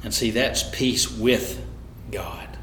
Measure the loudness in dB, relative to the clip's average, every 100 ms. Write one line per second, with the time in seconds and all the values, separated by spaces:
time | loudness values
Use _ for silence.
0 | -2 0 2 4 2 0 -2 2 2 4
1 | 0 2 4 4 2 -6 -8 -12 -14 -14
2 | -8 -8 -6 -8 -10 -12